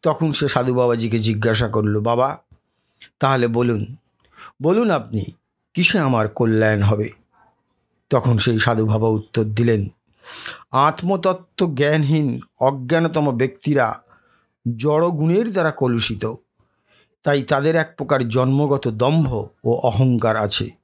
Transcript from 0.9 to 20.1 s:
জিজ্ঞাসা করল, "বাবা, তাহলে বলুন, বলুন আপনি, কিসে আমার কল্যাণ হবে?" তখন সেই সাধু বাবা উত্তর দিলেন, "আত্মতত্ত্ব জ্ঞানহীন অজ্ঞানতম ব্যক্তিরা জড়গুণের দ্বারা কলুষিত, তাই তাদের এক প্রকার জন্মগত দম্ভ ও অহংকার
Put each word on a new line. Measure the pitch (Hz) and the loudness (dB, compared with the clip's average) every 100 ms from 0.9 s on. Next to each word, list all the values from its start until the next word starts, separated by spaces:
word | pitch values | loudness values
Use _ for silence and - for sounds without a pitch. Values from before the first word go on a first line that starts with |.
| 117 113 113 | 0 0 0
জিজ্ঞাসা | 110 107 113 110 117 | 0 0 0 0 0
করল, | 110 104 107 | 0 0 0
"বাবা, | 110 117 131 147 _ _ _ _ _ _ - _ | 0 0 0 -2 _ _ _ _ _ _ -20 _
তাহলে | 135 135 120 | 0 2 2
বলুন, | 117 123 110 107 135 _ _ _ - - _ | 2 0 0 -4 -12 _ _ _ -20 -20 _
বলুন | 147 202 233 | 0 2 2
আপনি, | 156 110 110 90 - _ _ _ | 0 -2 -4 -4 -12 _ _ _
কিসে | - 175 208 | 0 2 2
আমার | 143 117 107 | 2 2 0
কল্যাণ | - 117 110 110 107 | 0 2 4 2 2
হবে?" | 101 104 104 - _ _ _ _ _ _ _ _ _ | 2 0 -2 -8 _ _ _ _ _ _ _ _ _
তখন | 131 123 113 | 0 2 2
সেই | 123 113 | 2 2
সাধু | 117 113 110 | 2 0 0
বাবা | 110 113 | 2 2
উত্তর | 107 104 - | 0 -2 -4
দিলেন, | 107 107 120 110 101 - _ _ - - - - - | -2 0 2 2 -2 -8 _ _ -20 -16 -14 -16 -4
"আত্মতত্ত্ব | 131 143 151 175 190 185 185 - - 185 | 0 0 0 -2 0 0 -2 -8 -2 -2
জ্ঞানহীন | 131 147 156 143 156 143 120 - _ | 0 2 2 2 0 0 -4 -10 _
অজ্ঞানতম | 131 139 127 165 165 160 147 120 | -2 -2 -2 0 0 0 -2 0
ব্যক্তিরা | 127 - - 139 117 - _ _ _ _ _ _ 120 113 | -4 -4 -2 0 0 -4 _ _ _ _ _ _ -8 -4
জড়গুণের | 143 151 175 165 156 185 233 | 0 2 0 0 0 0 0
দ্বারা | 190 160 | -2 -2
কলুষিত, | - 127 117 107 110 110 - _ _ _ _ _ _ _ _ | -2 -2 0 -2 -4 -8 -10 _ _ _ _ _ _ _ _
তাই | - 143 | -2 -2
তাদের | 123 139 143 165 | 0 0 0 0
এক | 156 - | -2 -8
প্রকার | 135 135 123 | -2 -2 0
জন্মগত | 123 127 135 147 139 127 | 0 2 0 0 0 -2
দম্ভ | 110 123 160 143 117 95 _ | -2 0 2 0 -4 -8 _
ও | 117 | -2
অহংকার | 120 127 101 131 | 0 0 2 2